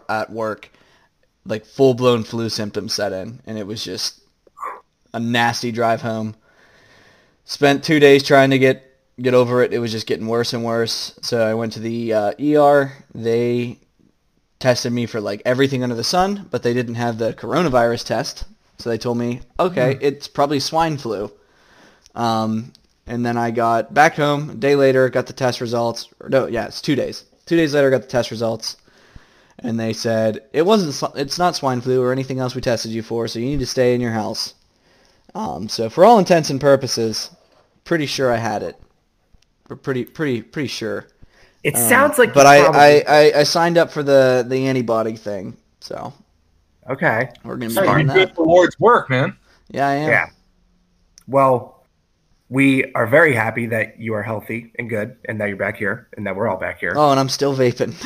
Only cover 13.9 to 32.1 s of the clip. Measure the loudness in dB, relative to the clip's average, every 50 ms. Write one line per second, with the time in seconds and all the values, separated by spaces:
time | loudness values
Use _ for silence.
13.9 | _ _ _ _ _ _ _ _ _ _ _ _ _ -4 0 0 0 0 -2 -4
14.9 | -2 -4 -4 -4 -6 -6 -6 -6 -8 -4 -2 -2 0 2 0 0 0 -2 -4 -4
15.9 | -4 -4 -4 -2 0 0 0 -2 -4 -8 -8 -8 -6 -4 -2 -2 -2 -2 -4 -4
16.9 | -6 -4 -4 -4 -4 -4 -4 -4 -6 -6 -6 -4 -2 0 0 2 2 2 2 2
17.9 | 0 -2 -4 -4 -4 -4 -4 -6 -8 -12 -14 -16 -16 _ _ _ _ -10 -6 -6
18.9 | -6 -4 -4 -4 -4 -4 -4 -4 -6 -8 -12 _ -4 -2 -2 -2 0 0 0 0
19.9 | 0 0 -2 -2 -2 -4 -8 -8 -4 -2 0 0 0 -2 -4 -2 -2 -2 0 -2
20.9 | -2 -6 -6 -6 -6 -6 -6 -8 -12 _ _ _ _ _ _ _ _ _ -20 _
21.9 | _ _ _ _ -8 -4 -2 -2 0 0 -2 -2 -4 -4 -6 -10 -16 _ _ _
22.9 | _ _ _ -10 -6 -4 -4 -2 -2 -2 -2 -2 -2 0 0 0 0 0 -2 0
23.9 | 2 4 4 4 2 0 0 0 0 -2 -4 -8 -6 -2 0 2 2 4 4 4
24.9 | 4 4 2 2 0 -2 -4 -6 -6 -4 -4 -4 -2 -4 -6 -4 -2 -2 -2 -2
25.9 | -4 -6 -12 -18 _ -18 -6 -2 0 0 0 0 -4 -6 -6 -6 -10 -8 -4 -2
26.9 | -2 -2 -2 -4 -8 -12 -18 _ _ _ _ -2 0 0 0 2 2 2 4 4
27.9 | 2 0 0 -2 -2 -2 -2 -2 -4 -6 -4 -4 -4 -6 -8 -12 -14 _ _ _
28.9 | _ _ _ _ -20 -20 _ _ _ _ _ _ _ -12 -8 -6 -6 -4 -4 -4
29.9 | -6 -4 -4 -2 0 0 0 0 -2 -4 -8 _ -2 0 2 2 2 2 0 -2
30.9 | -4 -6 -6 -6 -6 -6 -8 -6 -4 -2 -2 -2 -2 -2 -4 -4 -4 -4 -2 -2
31.9 | 0 0 0 0